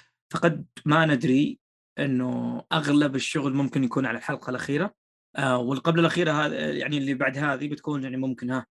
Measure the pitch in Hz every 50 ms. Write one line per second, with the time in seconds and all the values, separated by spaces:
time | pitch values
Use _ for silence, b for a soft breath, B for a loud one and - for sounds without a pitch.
0 | B B B B _ _ - 165 - 170 156 - - - _ - - 147 151 160
1 | 160 156 147 123 - 127 127 135 147 143 - - _ _ _ _ _ _ _ -
2 | 143 139 131 127 127 127 123 120 120 120 120 120 - _ - 160 147 143 143 147
3 | 147 143 135 131 - - - 160 139 139 131 139 139 127 - 143 131 120 - 135
4 | 131 117 113 117 - - 147 - - - 127 123 - - 139 147 185 208 - _
5 | _ _ _ _ _ _ _ - 139 131 127 123 120 123 139 131 - 170 165 165
6 | 165 160 - 170 175 156 147 151 151 147 156 151 156 156 147 143 131 151 151 143
7 | 135 135 139 127 139 135 131 139 151 147 135 127 147 147 147 - - 156 147 139
8 | 131 131 127 131 131 131 127 - 123 123 127 127 117 -